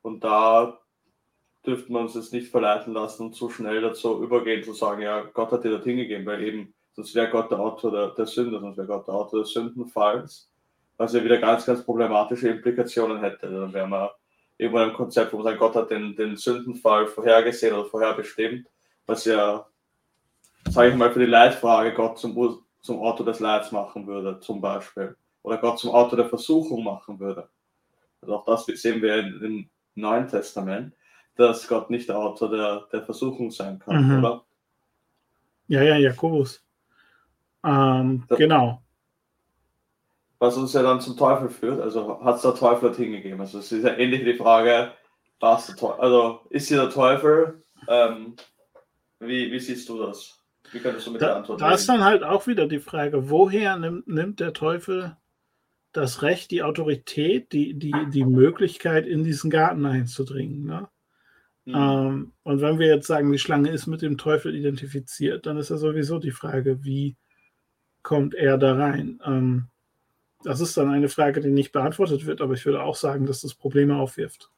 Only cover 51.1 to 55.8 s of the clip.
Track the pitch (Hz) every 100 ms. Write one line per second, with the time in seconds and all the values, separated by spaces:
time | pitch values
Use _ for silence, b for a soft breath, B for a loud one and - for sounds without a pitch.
51.1 | 117 151 - - 110 151 190 220 240 196
52.1 | 214 151 196 - 214 151 147 - 160 143
53.1 | 143 135 156 190 202 202 185 165 175 -
54.1 | 156 185 202 170 160 156 175 170 185 180
55.1 | 160 _ _ _ _ _ _